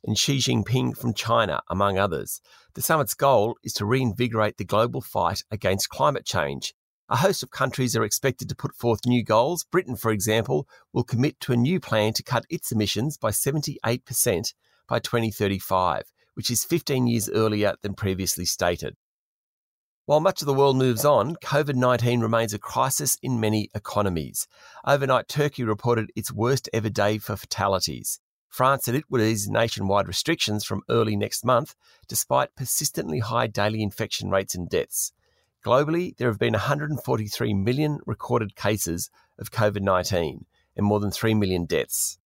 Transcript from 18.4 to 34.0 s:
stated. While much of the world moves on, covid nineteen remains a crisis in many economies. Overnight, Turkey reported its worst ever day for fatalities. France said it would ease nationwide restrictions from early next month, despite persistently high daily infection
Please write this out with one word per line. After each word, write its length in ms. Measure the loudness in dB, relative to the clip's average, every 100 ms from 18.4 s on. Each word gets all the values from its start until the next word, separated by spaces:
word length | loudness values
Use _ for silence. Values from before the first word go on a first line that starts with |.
| -4
stated. 500 | 0 0 0 -6 -10 _ _ _ _ _ _ _ _ _ _ 2
While 160 | 4
much 200 | 4 0
of 40 | 0
the 80 |
world 240 | 4 6 6
moves 260 | 4 4
on, 320 | 4 4 4 -2
covid 320 | -2 0 2 2
nineteen 460 | 4 4 4 2
remains 320 | 2 2 0
a 40 | -4
crisis 600 | -6 0 0 0 -2 -2
in 200 | -2 0
many 280 | 2 0 -2 -8
economies. 720 | -4 0 0 0 -4 -8 -10 _ -20 -10 0
Overnight, 400 | 2 4 2 0
Turkey 380 | 0 0 0 -2
reported 440 | 0 2 0 0 -6
its 160 | -8
worst 380 | -2 0 0 0
ever 180 | -2 -2
day 280 | 0 0 0
for 180 | -4 -8
fatalities. 840 | -6 -2 0 0 -2 -6 -8 -10 _ _ _
France 380 | 0 2 2 0
said 100 | -2
it 80 | 0
would 100 | 2
ease 260 | 2 2 0
nationwide 600 | 0 0 0 0 0 0
restrictions 580 | -2 -2 -2 -2 -2 -4
from 160 | -6 0
early 260 | 0 2 0
next 300 | -4 -4 2
month, 300 | 0 0 -12 _ _ _
despite 480 | -6 0 0 0 -6
persistently 640 | -6 -2 -2 -4 -4 -4
high 260 | -2 0 -2
daily 380 | 0 -2 0
infection 480 | -4 -4